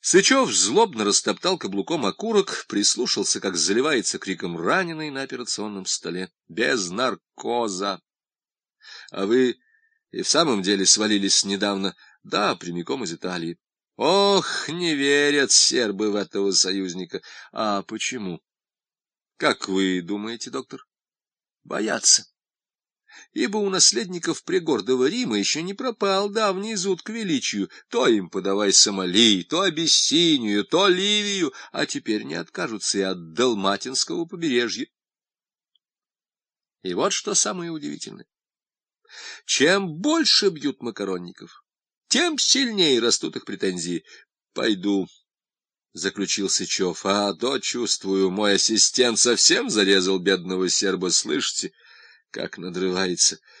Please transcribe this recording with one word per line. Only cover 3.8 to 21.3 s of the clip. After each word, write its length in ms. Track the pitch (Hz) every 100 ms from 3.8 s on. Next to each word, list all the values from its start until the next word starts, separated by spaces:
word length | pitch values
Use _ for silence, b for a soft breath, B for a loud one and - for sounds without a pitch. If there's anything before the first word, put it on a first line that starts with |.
| 143 135 101 -
криком 400 | - 92 92 85
раненый 520 | 85 165 180 160 156
на 120 | 135
операционном 640 | 135 127 117 - 107 101 95
столе. 440 | - - 87 92 _ _
"Без 420 | 82 127 135 92
наркоза!" 1080 | 92 127 101 _ - 110 120 113 92 101 92 _ _ _ _ _ _ _ _ B B B
"А 160 | - 98
вы 320 | 123 127 127 _ _ _ _ _
и 120 | -
в 60 | -
самом 340 | 147 165 107
деле 220 | 92 101 95
свалились 580 | - 107 104 98 -
недавно?" 520 | 98 98 101 98 98 - b b
"Да, 320 | - 175 202 127
прямиком 480 | 87 85 85 135
из 80 | 104
Италии". 460 | 82 92 90 82 85 _ _ _ _
"Ох, 720 | 131 196 202 196 - - -
не 260 | 165 175
верят 580 | 147 139 143 147 147 131
сербы 580 | 104 - 123 113 98 107
в 60 | 104
этого 340 | 95 104 98
союзника". 720 | 92 92 98 95 87 90 95 B B B
"А 300 | - 107 101
почему?" 600 | 95 110 - 127 98 82 _ _ _ _ _ _ _ _ _ _
"Как 320 | 151 117 -
вы 320 | 95 95 92
думаете, 500 | 85 101 107 117 -
доктор?" 360 | 131 127 139 - _ _ _ _